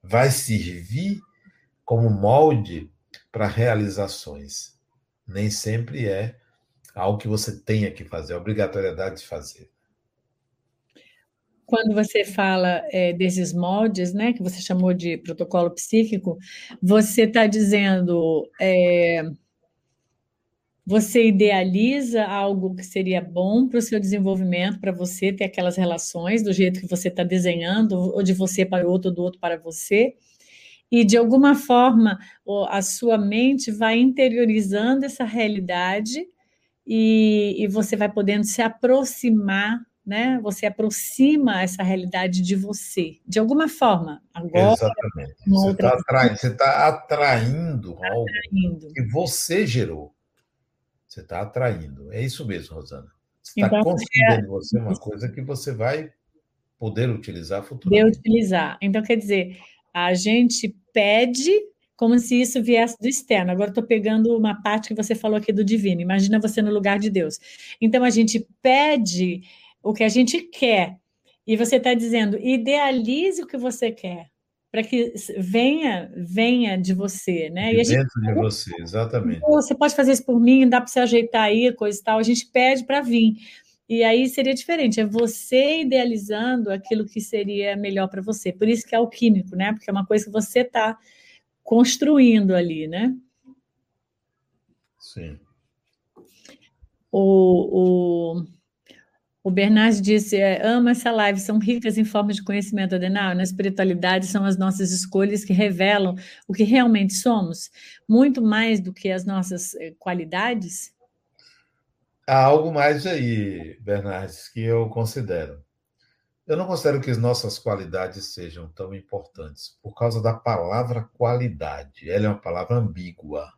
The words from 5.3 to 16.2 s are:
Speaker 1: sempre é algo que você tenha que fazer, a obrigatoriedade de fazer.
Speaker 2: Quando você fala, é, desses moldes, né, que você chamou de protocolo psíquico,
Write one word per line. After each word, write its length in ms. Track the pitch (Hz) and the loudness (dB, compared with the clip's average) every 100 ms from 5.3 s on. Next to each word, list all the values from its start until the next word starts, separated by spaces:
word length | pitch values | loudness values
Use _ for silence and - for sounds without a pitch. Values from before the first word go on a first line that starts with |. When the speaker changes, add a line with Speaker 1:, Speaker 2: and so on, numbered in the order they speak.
| 92 107 | -6 -4
Speaker 1:
sempre 560 | - - 113 120 143 110 | -4 -4 -4 -6 -6 -4
é 300 | 95 113 - _ _ _ _ _ | -4 -6 -10 _ _ _ _ _
algo 240 | - 95 104 | -6 -4 -2
que 100 | 107 | -4
você 300 | 107 110 - | -4 -4 -10
tenha 300 | - 110 98 | -4 -2 -2
que 140 | - | -6
fazer, 300 | - 82 85 | -14 -12 -10
a 40 | 87 | -10
obrigatoriedade 840 | 98 107 98 98 95 80 95 - | -6 -2 -2 -2 -6 -4 -8 -10
de 60 | - | -14
fazer. 440 | 80 71 - - _ _ _ _ _ _ _ _ _ _ _ _ _ _ _ _ _ _ _ | -14 -14 -20 -20 _ _ _ _ _ _ _ _ _ _ _ _ _ _ _ _ _ _ _
Speaker 2:
Quando 300 | _ 226 226 | _ -2 0
você 300 | 208 214 214 | 0 0 -2
fala, 580 | 202 190 196 185 180 175 - | -2 -2 0 2 0 -2 -4
é, 220 | 185 180 | -2 -2
desses 400 | 170 185 185 180 | 0 -2 0 -4
moldes, 600 | 175 175 196 226 185 180 | -4 -2 0 0 -2 -4
né, 180 | 202 226 | -2 -2
que 100 | 240 | -2
você 180 | 180 180 | -6 -8
chamou 320 | - 180 185 | -4 0 0
de 240 | 180 170 165 | 0 -4 -8
protocolo 520 | - 160 175 180 175 | -10 -8 -4 0 -2
psíquico, 680 | 175 - 220 220 202 | -4 0 0 2 -2